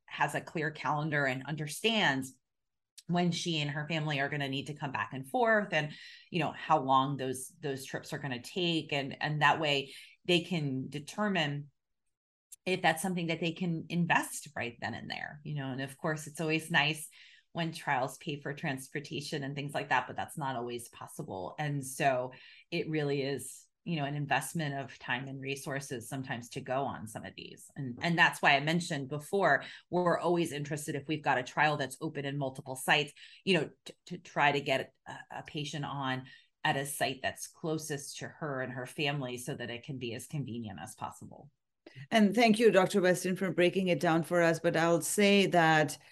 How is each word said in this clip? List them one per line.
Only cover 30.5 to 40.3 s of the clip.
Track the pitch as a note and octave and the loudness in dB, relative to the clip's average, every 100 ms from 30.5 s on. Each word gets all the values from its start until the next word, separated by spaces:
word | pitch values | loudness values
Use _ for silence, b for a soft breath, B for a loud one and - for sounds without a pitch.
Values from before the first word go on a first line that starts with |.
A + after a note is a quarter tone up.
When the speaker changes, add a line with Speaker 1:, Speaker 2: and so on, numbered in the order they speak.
Speaker 1:
interested | C#3+ D3 D3+ - | -2 -4 -4 -4
if | C#3+ C3+ | -6 -4
we've | D#3 | -2
got | D3+ B2+ | 0 0
a | |
trial | B2+ D#3+ D3+ C#3+ | 0 2 4 2
that's | C3 - | -2 -6
open | D#3 D3+ C#3 | -8 -6 -4
in | C#3+ | -2
multiple | C3+ - - C3 | -4 -4 -10 -4
sites, | - D3+ D3+ B B B | 2 2 2 B B B
you | - | 2
know, | E3+ C#3 - - | 2 2 -8 -18
t-, | - - | -18 -14
to | - | -14
try | - E3 D3 | -6 2 4
to | C#3 | 4
get | C#3+ C3 - _ - | 2 0 -2 _ -18
a, | C3 - - | -18 -14 -14
a | |
patient | - D#3 D3 D#3 - | -10 -8 -6 -6 -6
on | C#3 C3 C3 C3 B B _ | -4 -2 -4 -6 B B _
at | D3+ C#3 | 0 0
a | |
site | C#3+ - B2+ C3 | -2 -2 -2 -2
that's | G2 - - | -6 -6 -12
closest | - E3 D#3 D3+ C#3+ - - | -8 -4 -4 -4 -6 -8 -12
to | - | -14
her | - D#3 C3 | -8 -6 -4
and | B2+ | -6
her | B2+ B2+ | -6 -8
family | - C#3+ C#3+ B2 B2 | -2 0 0 -4 -6
so | D3 | -8
that | A#2+ A#2+ | -6 -6
it | A#2+ | -8
can | - C3 | -10 -8
be | A#2+ | -6
as | A#2 | -8
convenient | - | -6